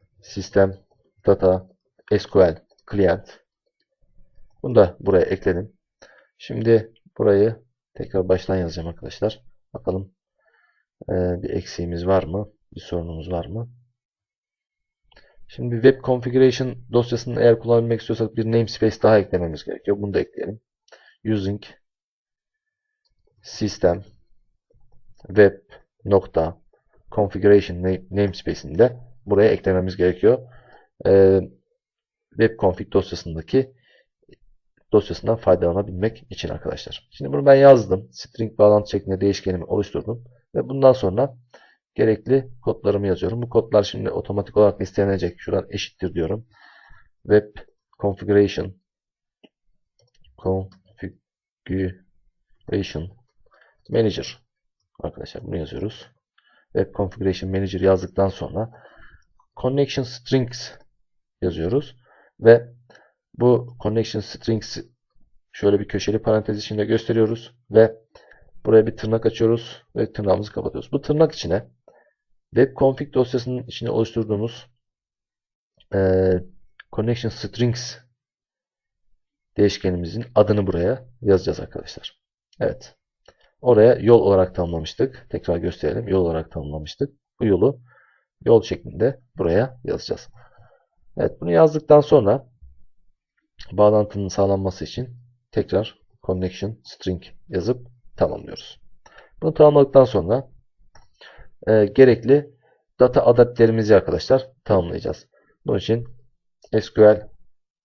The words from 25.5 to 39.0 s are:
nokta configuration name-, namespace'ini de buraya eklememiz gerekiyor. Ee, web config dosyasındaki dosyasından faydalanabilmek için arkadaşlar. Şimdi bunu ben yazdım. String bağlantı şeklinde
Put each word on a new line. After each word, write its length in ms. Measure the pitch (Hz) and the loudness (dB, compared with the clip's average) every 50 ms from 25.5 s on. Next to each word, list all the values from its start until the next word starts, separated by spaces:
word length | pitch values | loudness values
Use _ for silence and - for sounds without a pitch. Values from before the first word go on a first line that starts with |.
| - - _ _ - - _ _ _ _ - | 4 0 _ _ -20 -20 _ _ _ _ -2
nokta 560 | 92 98 95 - - - - - - 95 - _ _ _ _ _ _ _ _ _ - | 0 0 0 0 -2 -4 -4 -4 -4 -6 -10 _ _ _ _ _ _ _ _ _ -8
configuration 680 | - 110 104 95 - 101 98 101 104 101 95 - 90 | -4 -2 -2 -2 -2 0 4 6 6 6 4 0 -6
name-, 280 | 87 90 92 92 90 - - | -6 -4 -4 -4 -4 -6 -6
namespace'ini 680 | 95 101 101 98 92 - - - 87 - - 71 76 87 | -4 -2 -2 -2 -4 -6 -8 -10 -8 -8 -10 -4 0 2
de 180 | 117 123 - - - - - - - | 2 2 0 -4 -18 -20 -20 -16 -6
buraya 260 | 98 101 98 107 110 | -2 2 4 4 4
eklememiz 460 | - 98 - 98 92 92 92 92 90 | 2 0 0 -2 -2 0 -2 -4 -2
gerekiyor. 540 | - 90 90 90 - - 107 127 - - - - - - _ - - _ _ _ - - | 0 0 0 0 2 2 2 2 2 -2 -10 -20 -20 -20 _ -20 -20 _ _ _ -6 0
Ee, 360 | 98 98 98 98 95 95 95 92 - - _ _ _ _ _ _ _ _ _ _ _ _ _ _ _ | 2 4 6 6 6 4 2 0 -4 -10 _ _ _ _ _ _ _ _ _ _ _ _ _ _ _
web 300 | _ - 113 110 - - | _ 0 0 0 0 0
config 340 | 107 95 92 - - - - | -2 -2 -2 -2 -6 -4 -2
dosyasındaki 840 | 98 92 - - - - 85 80 82 80 - - 135 131 - - _ _ _ _ _ _ _ _ _ _ _ - _ _ _ _ _ _ _ _ _ _ _ | -2 -2 -4 -8 -12 -12 -10 -12 -12 -6 -2 -2 -2 -2 -2 -8 _ _ _ _ _ _ _ _ _ _ _ -20 _ _ _ _ _ _ _ _ _ _ _
dosyasından 440 | - 104 - - 87 - - 104 113 | 0 0 0 -2 -6 -6 -4 -4 -4
faydalanabilmek 880 | 113 - 101 92 90 90 85 85 98 101 110 92 90 101 113 113 - - - | 0 2 2 2 2 2 0 0 -2 -4 -6 -6 -4 -4 -4 -6 -8 -16 -18
için 200 | - - - 87 | -14 -10 -10 -10
arkadaşlar. 580 | - - - - - - - - - - _ _ | -10 -10 -10 -10 -10 -10 -12 -16 -16 -18 _ _
Şimdi 200 | - - 139 139 | -16 -12 -8 -6
bunu 140 | 139 143 139 | -4 2 6
ben 100 | 139 135 | 8 8
yazdım. 540 | 135 139 139 135 120 104 95 95 92 - - | 10 10 10 8 8 6 0 -4 -6 -6 -10
String 460 | _ - - - _ - 113 107 - | _ -20 -20 -16 _ -8 -8 -6 0
bağlantı 320 | - 104 104 104 104 104 - | 4 4 6 6 4 2 -2
şeklinde 320 | - 101 | -6 -6